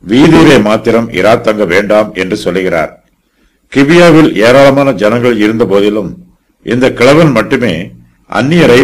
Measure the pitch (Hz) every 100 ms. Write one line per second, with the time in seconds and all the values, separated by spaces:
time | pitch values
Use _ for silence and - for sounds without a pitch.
0 | 87 117 160 160 156 131 104 110 117 113
1 | 113 87 95 120 117 107 101 87 101 104
2 | 107 - 92 85 - 90 90 82 76 -
3 | _ _ _ _ _ _ _ 135 139 170
4 | 175 156 156 90 110 127 139 135 139 104
5 | 104 117 123 113 104 110 110 98 104 104
6 | 131 - - _ _ _ - 120 127 117
7 | 120 147 165 120 98 135 120 82 90 -
8 | _ _ _ - 127 170 139 120